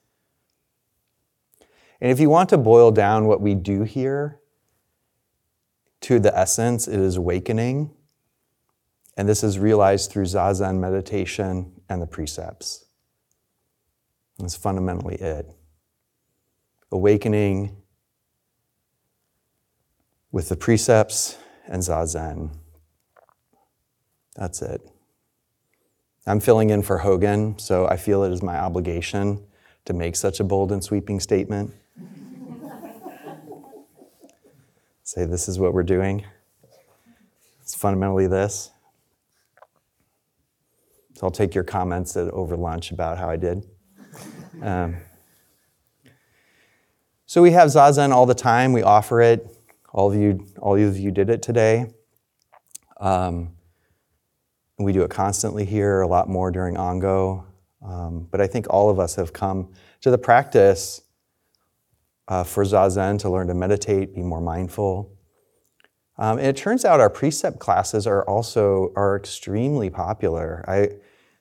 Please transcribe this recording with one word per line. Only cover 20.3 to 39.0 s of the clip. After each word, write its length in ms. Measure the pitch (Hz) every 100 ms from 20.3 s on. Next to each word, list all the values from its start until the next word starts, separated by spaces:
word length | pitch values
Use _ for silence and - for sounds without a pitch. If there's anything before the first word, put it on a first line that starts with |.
with 160 | 98 87
the 80 | 107
precepts 800 | - 110 - 110 104 - - - - _ -
and 160 | 90
Zazen. 720 | 87 82 82 80 80 78 78 76 - _ _ _ _ _ _ _ _ _ _ _ _ _ _ _ _ -
That's 260 | 95 -
it. 260 | - - - _ _ _ _ _ _ _ _ _ _ _ _ _
I'm 140 | - 104
filling 320 | 127 110 110
in 120 | 104
for 160 | 101 92
Hogan, 600 | 98 92 101 101 107 101
so 300 | - 92 90
I 80 | 95
feel 260 | - 98
it 100 | 98
is 80 | 90
my 160 | 92 82
obligation 880 | 92 87 87 85 - 104 101 101 101 _ _ _
to 80 | -
make 220 | 87 85
such 240 | 87 98 -
a 60 |
bold 260 | 98 98 95
and 120 | 101
sweeping 360 | - 104 98 98
statement. 560 | - 101 98 101 104 - _ -
<laughs> 60 | - - - - 254 240 285 302 311 - - - - 156 151 - - - - _ - _ - _ _ _ _ _ _ _
Say, 220 | - -
"This 240 | 85 87 -
is 100 | 92
what 160 | 92
we're 80 | 92
doing. 420 | 87 92 98 98 - - _ _ _ _ _ _ _ _ _ _ _ _
It's 140 | -
fundamentally 540 | - 101 95 98 95 92
this." 420 | 95 104 - - _ _ _